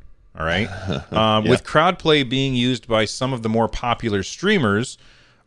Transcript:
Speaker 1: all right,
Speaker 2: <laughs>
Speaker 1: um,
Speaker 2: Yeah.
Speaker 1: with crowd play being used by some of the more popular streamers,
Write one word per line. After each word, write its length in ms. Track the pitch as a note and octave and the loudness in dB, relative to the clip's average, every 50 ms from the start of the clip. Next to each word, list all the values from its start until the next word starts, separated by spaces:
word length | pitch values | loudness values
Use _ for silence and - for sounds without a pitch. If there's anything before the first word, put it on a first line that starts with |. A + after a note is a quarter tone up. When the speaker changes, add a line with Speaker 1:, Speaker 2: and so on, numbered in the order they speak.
| - - - - _ - - - | -20 -20 -20 -20 _ -16 -8 -4
Speaker 1:
all 80 | D#2+ | -2
right, 220 | D#2+ F2 G2 - - | 0 0 0 -2 -4
Speaker 2:
<laughs> 440 | - G2 F#2+ F#2+ D2 - - - | -6 -8 -6 -6 -6 -6 -6 -2
Speaker 1:
um, 320 | - A2 A2 A2 G#2+ A2 G#2+ | 0 2 2 4 4 2 4
Speaker 2:
Yeah. 60 | A2+ | 4
Speaker 1:
with 140 | B2 - - | 2 2 0
crowd 340 | - - D3+ E3 F#3 F3+ - | 0 2 2 4 2 0 0
play 240 | - D#3+ D3+ D3 | 0 2 2 2
being 320 | C3+ A2+ C3 C3+ C3+ C3+ B2+ | 2 0 -2 -2 -2 0 0
used 320 | B2 A#2+ B2+ B2+ A2 - | 0 0 0 -2 -2 -2
by 200 | - A2+ A2 A2 | -2 0 0 0
some 260 | - - - C3 C3 | 0 -2 -4 -4 -4
of 100 | C3+ A#2 | -4 -4
the 60 | A2+ A2 | -2 0
more 180 | A2 A2+ A2+ | 0 2 0
popular 560 | G#2+ - - B2 A#2+ A#2 - A#2+ A2 G2+ G2 | 0 -2 -4 -2 -2 -2 -2 -2 -2 -2 -2
streamers, 720 | F2+ - - - E3+ G3+ G#3+ F#3 B2+ G2+ G2 G#2+ B2+ - - - - - - - _ _ _ _ _ | -4 -6 -8 -2 0 2 2 4 4 2 2 0 0 -4 -8 -16 -20 -20 -20 -20 _ _ _ _ _